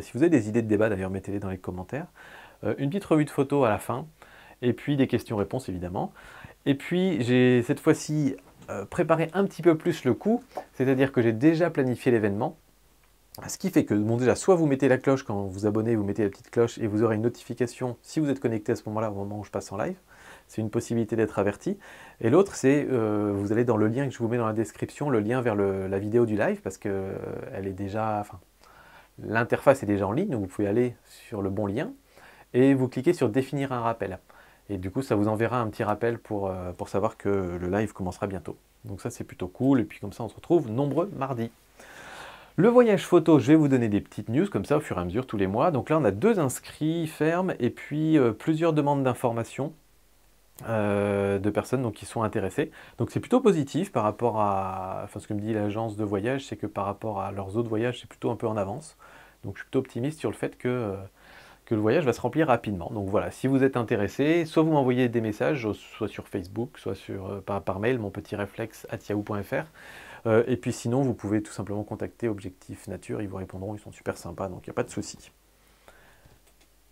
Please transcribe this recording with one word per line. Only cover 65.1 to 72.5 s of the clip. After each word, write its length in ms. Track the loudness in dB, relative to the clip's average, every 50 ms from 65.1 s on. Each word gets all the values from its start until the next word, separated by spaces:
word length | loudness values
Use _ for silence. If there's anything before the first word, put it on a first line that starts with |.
| 2 0
messages, 500 | -2 -2 -2 -2 0 0 0 -2 -2 -4
soit 380 | -4 -4 -8 -20 -8 -8 -8 -6
sur 180 | -6 -10 -14
Facebook, 500 | -8 -8 -8 -8 -6 -6 -8 -8 -8 -10
soit 180 | -10 -8 -8 -8
sur, 320 | -8 -10 -10 -10 -8 -8
euh, 120 | -8 -10 -10
par, 220 | -6 -6 -6 -4 -4
par 160 | -4 -4 0
mail, 180 | 0 0 0
mon 120 | 0 -2 -6
petit 260 | -6 -8 -10 -8 -6
réflexe 500 | -6 -6 -6 -6 -8 -8 -8 -10 -18 -12 -10
at 60 | -10 -10 -6 -4
yahoo 120 | -4 -4
point 200 | -2 -4 -4 -6
F 120 | -4 -4 -4
R. 120 | -4 -4 -6 _ -20 -20 -20 -20 -20 -20 -20 -18 -6 0
Euh, 160 | 4 4 4 4
et 100 | 4 0
puis 160 | -2 -2 -6
sinon, 300 | -6 -4 -2 0 0 2
vous 140 | 0 0 -2
pouvez 260 | -4 -2 0 0 0
tout 100 | -2 -4
simplement 320 | -10 -10 -8 -6 -6 -6 -6
contacter 440 | -8 -8 -8 -8 -10 -8 -4 -4
Objectif 600 | -4 -4 -4 -8 -14